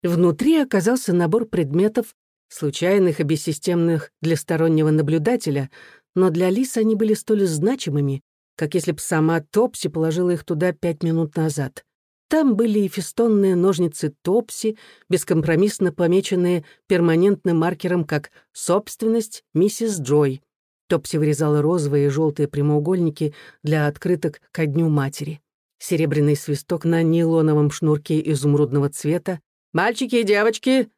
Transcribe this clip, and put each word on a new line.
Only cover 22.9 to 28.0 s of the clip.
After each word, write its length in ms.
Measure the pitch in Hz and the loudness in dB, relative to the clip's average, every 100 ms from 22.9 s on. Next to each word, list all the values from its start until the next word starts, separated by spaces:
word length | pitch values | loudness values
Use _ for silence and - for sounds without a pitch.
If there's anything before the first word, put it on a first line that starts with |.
| 185 165 147 151 - - _ | 0 0 -2 -6 -6 -20 _
для 240 | 147 156 147 | -2 0 0
открыток 540 | 147 180 170 170 - _ | -2 -2 -2 -2 -6 _
ко 140 | - 156 | -4 -2
Дню 240 | 147 165 | 0 2
матери. 520 | 147 139 - 147 156 _ _ _ _ | 2 0 -4 -12 -12 _ _ _ _
Серебряный 560 | - 170 156 147 147 143 | -4 0 2 2 2 0
свисток 480 | - 143 - 170 | -2 -6 -4 -4
на 180 | 165 165 | 0 2
нейлоновом 680 | 165 165 165 165 156 151 147 | 2 2 2 2 2 2 2
шнурке 500 | - 160 151 | 0 0 0